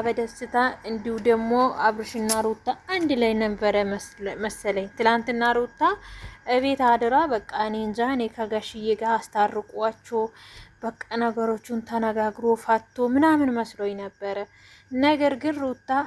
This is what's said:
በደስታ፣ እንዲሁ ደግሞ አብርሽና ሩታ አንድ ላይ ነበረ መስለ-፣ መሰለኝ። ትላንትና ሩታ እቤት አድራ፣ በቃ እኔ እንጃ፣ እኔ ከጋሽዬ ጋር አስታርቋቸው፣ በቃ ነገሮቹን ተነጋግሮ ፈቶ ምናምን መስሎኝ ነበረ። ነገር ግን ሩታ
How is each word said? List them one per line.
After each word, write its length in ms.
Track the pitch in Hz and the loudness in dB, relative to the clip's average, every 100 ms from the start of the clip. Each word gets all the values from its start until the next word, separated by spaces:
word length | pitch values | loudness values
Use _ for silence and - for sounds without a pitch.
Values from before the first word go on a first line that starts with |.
በደስታ፣ 540 | 226 233 226 - 247 247 254 - | 0 -2 -4 -6 -2 2 0 0
እንዲሁ 300 | 208 226 226 226 | -8 -6 -4 -2
ደግሞ 300 | 220 226 226 240 254 - | 4 4 4 4 4 4
አብርሽና 480 | 208 214 220 233 220 220 | 0 0 -6 -4 0 0
ሩታ 260 | 220 220 - - - | 0 -4 -4 -6 -4
አንድ 240 | 370 320 | -2 0
ላይ 180 | 254 226 220 | 2 2 2
ነበረ 400 | 220 208 208 208 202 | -2 0 0 2 0
መስለ-፣ 500 | 202 - - 196 - | -4 -8 -10 -10 -6
መሰለኝ። 500 | 214 - 208 196 196 | -8 -6 -4 -2 -4
ትላንትና 500 | - 226 233 226 233 240 | 0 2 2 0 0 2
ሩታ 280 | 240 240 - 330 403 - - - - - | 2 -2 0 0 0 -8 -16 -16 -14 0
እቤት 340 | 247 269 269 | 2 2 2
አድራ፣ 320 | 247 233 233 262 320 | 4 4 4 2 2
በቃ 220 | 226 - - | -2 -4 -4
እኔ 140 | 214 214 | -4 -2
እንጃ፣ 200 | 214 214 240 | -4 -2 -2
እኔ 120 | 269 226 | 0 -4
ከጋሽዬ 600 | 233 220 214 208 220 214 | -4 -4 -4 -6 -8 -2
ጋር 180 | 208 220 | -2 0
አስታርቋቸው፣ 1080 | 226 - 214 208 214 - 208 220 226 - 226 226 - - - - - | -2 -2 0 0 0 -8 -4 -4 -4 -6 -4 -4 -6 -20 -20 -20 -10
በቃ 220 | 233 233 - 233 | -10 -10 -8 -2
ነገሮቹን 640 | 233 220 226 220 - 233 | -2 0 -2 -2 -4 -8
ተነጋግሮ 640 | 226 233 226 214 214 208 233 226 | -4 -2 -2 0 -2 0 0 2
ፈቶ 380 | - 220 - - 247 | 2 0 0 -4 0
ምናምን 420 | 262 320 311 277 | 4 4 6 4
መስሎኝ 400 | 233 226 - 202 202 | 0 -4 -4 -6 -6
ነበረ። 420 | 196 - 202 196 208 _ - - - | -10 -10 -8 -6 -8 _ -20 -20 -8
ነገር 420 | 254 285 302 285 | 0 2 4 2
ግን 200 | 262 302 294 | 0 -4 -2
ሩታ 340 | 269 247 - 262 | -4 -6 -2 -2